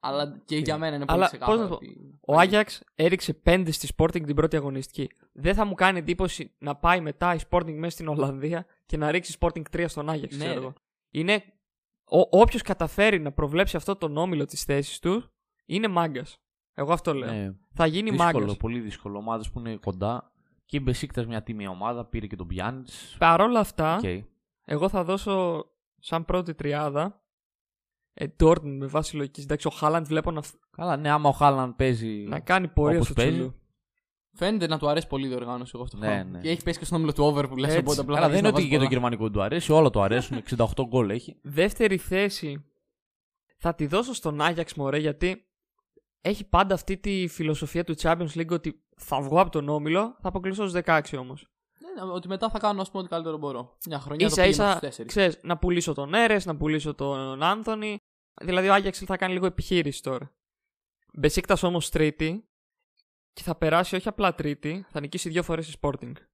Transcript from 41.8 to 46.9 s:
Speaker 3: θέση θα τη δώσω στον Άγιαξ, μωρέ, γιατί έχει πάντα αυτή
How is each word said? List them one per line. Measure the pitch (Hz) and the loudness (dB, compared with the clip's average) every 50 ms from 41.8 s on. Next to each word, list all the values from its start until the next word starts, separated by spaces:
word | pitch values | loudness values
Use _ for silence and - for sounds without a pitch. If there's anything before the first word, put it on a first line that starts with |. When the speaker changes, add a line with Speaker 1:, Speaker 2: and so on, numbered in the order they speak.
| 233 214 190 180 | 2 2 2 0
Speaker 3:
θέση | - - 185 190 202 202 196 - - 151 143 151 147 _ _ _ _ _ _ _ _ _ _ _ _ _ _ _ _ _ _ _ | -2 -2 0 0 0 0 -2 -4 -8 -8 -10 -10 -14 _ _ _ _ _ _ _ _ _ _ _ _ _ _ _ _ _ _ _
θα | - 170 170 | -2 -2 -2
τη | - 156 | 0 -2
δώσω | 143 151 196 240 254 247 | 0 0 0 0 -2 -6
στον | - - 160 147 147 | -6 -4 -4 -2 2
Άγιαξ, | 151 165 175 160 165 - - | 0 0 2 0 -4 -6 -6
μωρέ, | - 139 135 135 151 | -4 -4 -2 -2 0
γιατί | 151 156 143 147 - 180 185 - _ _ _ _ _ _ _ _ _ _ _ _ _ _ _ _ | 0 -2 -2 0 -2 -2 -2 -4 _ _ _ _ _ _ _ _ _ _ _ _ _ _ _ _
έχει | _ 170 208 208 208 - | _ -4 -4 -4 -4 2
πάντα | - 170 196 196 196 | 4 4 4 4 2
αυτή | 175 - - | -2 -2 -6